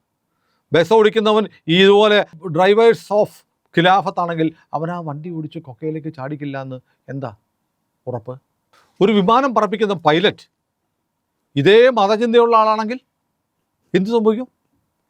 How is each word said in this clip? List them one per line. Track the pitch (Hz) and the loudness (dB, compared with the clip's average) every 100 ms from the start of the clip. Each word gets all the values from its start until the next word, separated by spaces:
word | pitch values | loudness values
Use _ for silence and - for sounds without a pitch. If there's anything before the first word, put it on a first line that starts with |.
| _ _ _ _ _ _ - | _ _ _ _ _ _ -4
ബസ് | 147 170 226 | -2 2 2
ഓടിക്കുന്നവൻ | 214 220 214 214 196 _ - 175 | 2 0 0 0 -2 _ -2 2
ഇതുപോലെ | 196 202 214 208 - 160 185 156 | 4 4 4 2 -2 -8 -6 0
drivers | 190 208 233 175 - 208 | 2 4 2 2 -2 -4
of | 208 - _ _ _ | -4 -6 _ _ _
Khilafat | - 180 190 175 180 | 0 2 2 -2 -6
ആണെങ്കിൽ | 175 165 160 160 _ 143 | -6 -4 -6 -6 _ -10
അവൻ | 160 | -8
ആ | 175 160 | -10 -10
വണ്ടി | 143 170 165 | -12 -12 -12
ഓടിച്ച് | 151 165 147 | -12 -14 -20
കൊക്കയിലേക്ക് | 120 156 156 156 151 | -12 -10 -10 -12 -12
ചാടിക്കില്ല | 135 147 143 135 135 | -12 -12 -10 -10 -12
എന്ന് | 127 _ _ - | -16 _ _ -16
എന്താ | 135 127 104 _ _ _ _ _ _ 127 | -12 -12 -14 _ _ _ _ _ _ -14
ഉറപ്പ്? | 123 113 127 _ _ _ _ _ - | -12 -12 -20 _ _ _ _ _ -2
ഒരു | 214 208 | 0 2
വിമാനം | 190 233 277 214 | 2 2 0 -2
പറപ്പിക്കുന്ന | 208 202 208 175 151 | -2 -2 -4 -2 0
പൈലറ്റ് | 160 190 - _ _ _ _ _ _ _ _ _ _ _ 139 | 2 0 -2 _ _ _ _ _ _ _ _ _ _ _ 0
ഇതേ | 143 214 254 226 | 4 6 6 4
മതചിന്തയുള്ള | 196 214 240 240 233 226 | 0 0 2 2 4 4
ആളാണെങ്കിൽ | 220 214 220 254 _ _ _ _ _ _ _ _ _ 185 | 2 0 -4 -10 _ _ _ _ _ _ _ _ _ -4
എന്ത് | 190 | 0
സംഭവിക്കും? | 233 220 220 254 _ _ _ _ _ | 0 0 -2 -6 _ _ _ _ _